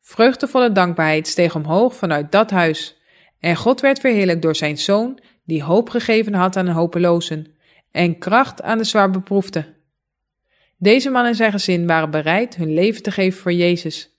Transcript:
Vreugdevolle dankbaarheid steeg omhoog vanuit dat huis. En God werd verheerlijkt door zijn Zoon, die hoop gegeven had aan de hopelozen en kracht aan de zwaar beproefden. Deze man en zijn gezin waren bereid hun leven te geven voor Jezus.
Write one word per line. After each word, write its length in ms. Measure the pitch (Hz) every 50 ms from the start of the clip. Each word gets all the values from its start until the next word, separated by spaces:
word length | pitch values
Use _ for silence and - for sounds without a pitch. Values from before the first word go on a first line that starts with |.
Vreugdevolle 720 | _ - - - 226 240 262 - - 277 - 262 247 240 208
dankbaarheid 560 | 196 180 175 170 175 160 156 156 156 156 -
steeg 260 | - - 175 165 165
omhoog 420 | 160 151 151 160 185 226 254 240
vanuit 360 | - - 175 156 147 147 151 -
dat 180 | 196 220 214
huis. 460 | 202 185 175 165 156 - - - _ _ _ _ _ _ _ _ _ _
En 180 | - 170 170
God 240 | 160 - 226 269 262
werd 200 | - 277 277 269
verheerlijkt 420 | - 262 240 208 196 185 170 170 160
door 140 | 160 156
zijn 220 | 151 - 151 151 151
Zoon, 400 | - - 196 208 226 247 269 - _ _ _ _ _
die 180 | - 165 156 143
hoop 280 | 143 165 208 240 -
gegeven 440 | - 240 226 - 226 220 220 208 202
had 220 | 190 180 190 185
aan 80 | 196 185
de 80 | 180 170
hopelozen 760 | 165 170 170 175 175 175 175 170 170 165 - 160 156 156 - _ _ _ _ _ _ _ _
en 280 | _ - 175 170 165 165
kracht 440 | - - 196 240 269 - - - -
aan 160 | - 226 226
de 60 | 226
zwaar 260 | 190 - 220 196 196
beproefden. 680 | 190 190 185 - 202 196 190 196 - 165 156 - - _ _ _ _ _ _ _ _ _ _ _ _ _ _ _ _ _ _ _ _ _
Deze 320 | 175 202 220 269 262 277
man 140 | 262 247 240
en 100 | 240 233
zijn 180 | 214 226 220 202
gezin 340 | 202 - - 180 175 170
waren 240 | 170 165 160 156 156
bereid 460 | 147 156 147 156 165 196 240 240 -
hun 180 | - 170 156 156
leven 280 | 160 180 214 220 220 -
te 80 | 214
geven 300 | 190 - 196 185 185 190
voor 120 | - 180 175
Jezus. 580 | 175 175 175 175 170 - 160 156 - - _ _